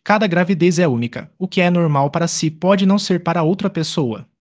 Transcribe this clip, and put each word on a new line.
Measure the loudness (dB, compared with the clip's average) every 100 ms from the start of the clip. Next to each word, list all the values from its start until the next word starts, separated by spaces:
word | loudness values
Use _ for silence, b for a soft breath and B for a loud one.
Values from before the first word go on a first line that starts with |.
cada | -2 0 2
gravidez | 0 0 2 2 2
é | 0
única. | 0 -4 -8 -16 _
O | -6
que | 0
é | 2
normal | 2 2 2 0
para | -2 -2
si | -2 -4
pode | -2 0 2 4
não | 2
ser | 0 -2
para | 0 0
outra | 0 0 -2
pessoa. | -4 -4 -2 -4 -6 -14 _